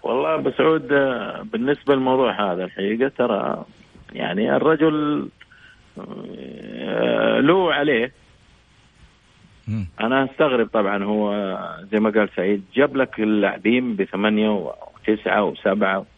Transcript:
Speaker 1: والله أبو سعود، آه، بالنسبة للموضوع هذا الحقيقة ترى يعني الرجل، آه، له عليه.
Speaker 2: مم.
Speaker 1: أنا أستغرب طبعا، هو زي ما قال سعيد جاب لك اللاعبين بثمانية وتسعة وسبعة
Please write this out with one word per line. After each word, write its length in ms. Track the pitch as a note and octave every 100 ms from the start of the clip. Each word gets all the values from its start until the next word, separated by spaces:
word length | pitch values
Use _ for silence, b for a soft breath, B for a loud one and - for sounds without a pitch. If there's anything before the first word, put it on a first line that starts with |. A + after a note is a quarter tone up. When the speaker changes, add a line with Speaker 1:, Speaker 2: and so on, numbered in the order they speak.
Speaker 1:
والله 320 | - A#2+ D3+
أبو 160 | D#3 C#3 -
سعود، 340 | D#3 D#3+ D3
آه، 500 | C#3+ C3+ B2 F#2+ F2 G#2+
بالنسبة 420 | A2 B2+ C#3+ -
للموضوع 580 | C#3 C3 C3 B2 G2 G2+
هذا 120 | F2+
الحقيقة 480 | F#2 - G2 A2+ C3+ -
ترى 460 | A#2+ G#2 B1+ - - - - - -
يعني 440 | - E2+ F#2 A#2 C#3
الرجل، 720 | B2+ D#3+ D#3+ D3+ D3 D3 - _ - B B B _ -
آه، 1400 | - G#2 F2+ G1+ C2 B1+ - A1+ C2 G#2+ A#2+ A2+ A2 A2
له 320 | C#3 F#3 F3+
عليه. 400 | C#3+ D3 B2 B2 - _ _ _ _ _ _ _ _ - _ _ _ - - -
Speaker 2:
مم. 180 | A2 F#2 -
Speaker 1:
أنا 240 | A2 C3
أستغرب 440 | C3+ - D#3 B2 A2
طبعا، 360 | A2+ G2 G2+
هو 260 | G2+ G#2+ G#2 G2+ G2 F#2+ F2 E2 G2
زي 60 | G#2+
ما 120 | A2
قال 180 | G#2+ G2+ -
سعيد 260 | F#2 G#2 G2 A#2+
جاب 200 | D3 C3+
لك 240 | B2+ -
اللاعبين 760 | G#2+ G#2+ G2 G2 G2 B2 B2+ G#2
بثمانية 520 | F#2+ G2 G#2 G#2+ G#2+
وتسعة 960 | G#2 D2+ - - - - G#2+ - F#2+
وسبعة 600 | F#2+ - G#2 G2 G2 F#2+ F#2